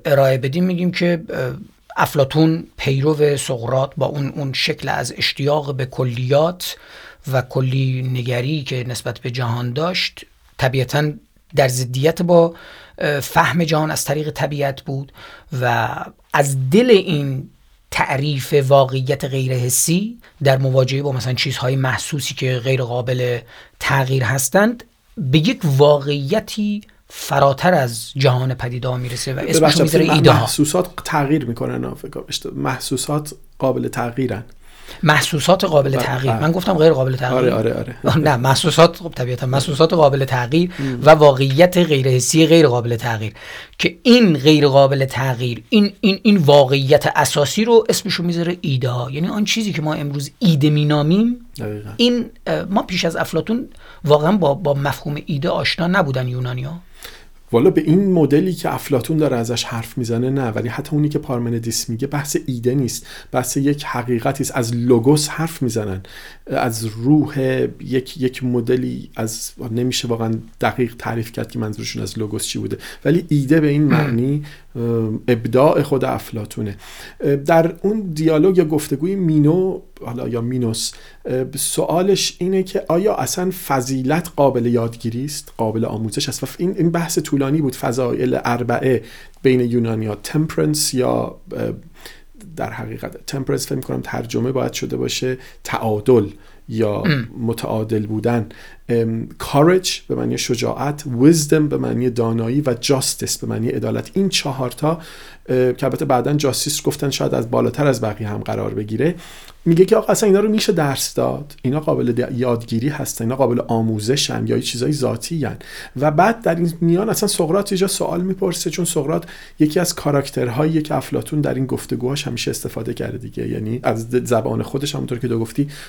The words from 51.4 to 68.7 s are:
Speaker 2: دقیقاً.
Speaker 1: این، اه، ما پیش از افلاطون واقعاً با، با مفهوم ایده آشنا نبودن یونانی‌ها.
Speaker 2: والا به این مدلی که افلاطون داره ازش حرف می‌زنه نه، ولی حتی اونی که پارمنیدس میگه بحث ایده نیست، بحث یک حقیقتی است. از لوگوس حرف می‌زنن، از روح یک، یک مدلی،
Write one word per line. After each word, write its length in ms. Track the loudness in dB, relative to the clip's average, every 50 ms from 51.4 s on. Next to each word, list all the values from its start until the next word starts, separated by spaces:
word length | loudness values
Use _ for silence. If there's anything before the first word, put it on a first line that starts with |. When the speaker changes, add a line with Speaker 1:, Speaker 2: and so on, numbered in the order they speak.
| -8 -18 -14 -10
Speaker 2:
دقیقاً. 320 | -8 -8 -8 -8 -10 -8 -2
Speaker 1:
این، 340 | 2 2 2 2 2 -2 -6 -10 -10 -6
اه، 180 | -4 -2 -2 -2
ما 180 | 0 0 -2 0
پیش 220 | -2 -4 -2 -2
از 120 | -2 -2
افلاطون 520 | -2 -4 -2 -2 -4 -2 -2 -2 -4 -4 -8 -14 -20 -20 -20 -16 -4 2
واقعاً 320 | 4 4 6 6 4 2
با، 180 | 4 4 2 0
با 200 | 0 0 0 0
مفهوم 420 | 0 0 -2 -4 -4 -6 -6 -6 -6 -4
ایده 220 | -4 -4 -2 -2 -2
آشنا 380 | -2 -2 -2 -2 -2 -2 0
نبودن 420 | 2 2 2 2 0 0 -2 -2 -4
یونانی‌ها. 520 | -4 -4 -4 -4 -6 -6 -8 -8 -10 -12 -16 -18 -20 -20 -18 -18 -18 -20 -20 -20 -20 -20 -8 0 2
Speaker 2:
والا 180 | 4 4 4
به 100 | 4 4
این 320 | 4 4 4 4 4 4 4
مدلی 400 | 4 4 4 4 4 2 2 -2
که 220 | -2 -4 -4 -6
افلاطون 420 | -6 -4 -2 -2 0 0 0 0
داره 200 | 2 2 2 2
ازش 280 | 0 -2 -2 -2 -4 -4
حرف 340 | -6 -6 -8 -8 -8 -6 -6
می‌زنه 320 | -4 -2 0 0 0 0
نه، 180 | 0 0 -2 -2
ولی 200 | -2 -2 -4 -4
حتی 280 | -4 -6 -6 -2 0
اونی 120 | 0 0 0
که 100 | 0 -2
پارمنیدس 720 | -4 -4 -4 -4 -2 -2 -2 -4 -4 -4 -6 -6 -6 -6
میگه 180 | -6 -4 -4
بحث 300 | -4 -4 -4 -4 -4 -4 -4 -4
ایده 280 | -4 -6 -2 0 0 0
نیست، 320 | 0 0 -2 -4 -6 -12 -14 -18 -18 -12 -6 -4
بحث 240 | -4 -2 -2 -2
یک 280 | 0 0 0 0 -2 -4
حقیقتی 580 | -8 -6 -6 -4 -2 -2 -2 0 -2 -2 -2 -4
است. 140 | -4 -2
از 180 | -4 -2 -2 -2
لوگوس 540 | 0 2 4 4 4 6 4 4 4 2 -2
حرف 340 | -4 -4 -4 -4 -4 -4 -4
می‌زنن، 400 | -2 -2 -2 -4 -4 -6 -8 -10 -14 -18 -20 -20 -20 -20 -18 -10
از 380 | -4 -2 0 0 0 -2 -2 -6
روح 560 | -6 -6 -2 2 4 4 4 4 2 0 -2 0 0 0 0 0 -2 -4 -6
یک، 360 | -8 -2 -2 -2 -2 -4 -6 -4
یک 260 | -4 -4 -4 -2 -4
مدلی، 640 | -2 -2 0 0 0